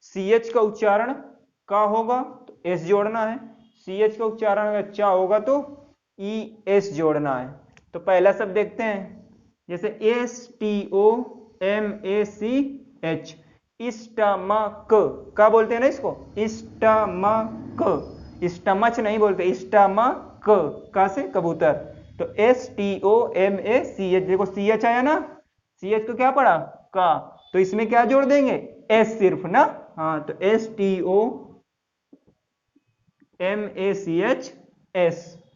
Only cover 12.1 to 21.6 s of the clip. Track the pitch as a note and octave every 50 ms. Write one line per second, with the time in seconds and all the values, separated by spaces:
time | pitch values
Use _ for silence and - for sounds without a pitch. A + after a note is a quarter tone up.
12.1 | G3 G#3 G#3 G3+ - - G#3 A3 B3 C4+ C#4+ C4+ - - - - _ _ - D#3+
13.1 | E3 D#3 - - - - - _ _ _ _ _ _ _ A3+ A#3+ A#3 A3+ - -
14.1 | - - G#3+ G3+ G3+ F#3+ F#3 F#3+ G#3 G#3+ G#3+ G3+ G#3 - - - A3 G#3+ F#3 C#3+
15.1 | B2+ - - - - - G#3 A3 G#3+ A3+ A3 A3 A#3+ - B3 C#4 D4+ - - G3
16.1 | C#3+ - - - - G3+ G#3+ A3 A3 - - - - - - A3 A3 A3 G#3+ G3+
17.1 | F3+ F3+ F#3+ G#3 A3 A3 A3 A3+ - - - - - - D#4+ G#3+ F3+ C#3+ C#3 -
18.1 | - - - - - - - F3 F3 - - - G3 F#3+ G#3+ A#3 A3+ B3+ A3+ G#3
19.1 | G#3 A3 G#3+ G#3 F#3+ F3+ F3+ F3+ F3+ F#3 - - - G#3+ G3+ G3 F#3+ G3+ A3+ B3+
20.1 | - - - - - - - G3+ G#3+ G3 E3 C#3+ - - - - - F#3+ F#3+ G3
21.1 | G3 C#4+ C4+ F#3 - G3 F3 E3+ E3 D#3+